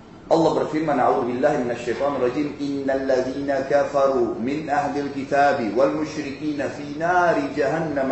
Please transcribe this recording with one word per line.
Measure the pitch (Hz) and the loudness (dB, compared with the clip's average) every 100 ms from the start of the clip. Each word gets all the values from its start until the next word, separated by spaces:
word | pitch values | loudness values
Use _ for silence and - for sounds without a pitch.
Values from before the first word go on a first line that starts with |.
| - - | -20 -10
Allah | - 160 160 131 | 0 4 4 2
berfirman, | - 156 151 131 | 0 -2 0 2
"A'udzubillahi | 123 127 120 123 - 131 120 | 4 2 0 2 2 2 -2
minasyaitonirrajim. | 117 120 113 139 135 123 143 147 127 | -4 -4 -2 -2 0 0 0 -2 -4
Innal | 143 139 131 135 | -4 -2 0 0
ladzina | 135 127 127 143 139 135 131 | 2 0 0 -2 -2 -2 2
kafaru | 143 135 139 135 127 113 101 | 2 2 2 2 2 0 -2
min | 123 156 139 | -4 -4 -2
ahlil | 143 143 143 139 | -2 0 -2 -4
kitabi | 135 123 139 143 123 107 110 | -6 -2 2 4 2 0 2
wal | 147 | 2
musyrikina | 151 151 151 139 - 151 143 127 | 0 -4 -6 -8 -6 -6 -4 -4
fi | 143 143 147 | -6 -10 -4
nari | 170 180 170 151 139 | 0 2 4 2 0
jahannam | 147 135 160 160 139 131 | -2 0 0 -2 -2 0